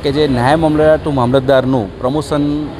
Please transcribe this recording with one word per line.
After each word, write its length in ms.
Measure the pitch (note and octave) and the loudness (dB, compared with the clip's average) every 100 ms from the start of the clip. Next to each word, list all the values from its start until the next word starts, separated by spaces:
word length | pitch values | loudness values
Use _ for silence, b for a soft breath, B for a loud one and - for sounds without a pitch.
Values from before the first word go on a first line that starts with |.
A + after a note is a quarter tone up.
કે 80 | D3+ | -2
જે 160 | C#3 D3+ | 0 0
નાયબ 320 | B2 B2 D#3 | 2 2 2
મામલતદાર 400 | D#3+ D3+ D#3 D#3 D#3 | 2 2 4 2 0
to 60 | |
મામલતદારનું 880 | C#3 A#2+ C3+ C3 C3 B2+ C3 G2 - | -2 2 0 2 2 2 -2 -2 -6
પ્રમોશન 680 | B2+ D3 D3 D3+ D3 D3 D3 B2+ | -4 -4 -4 -2 -2 -4 -6 -10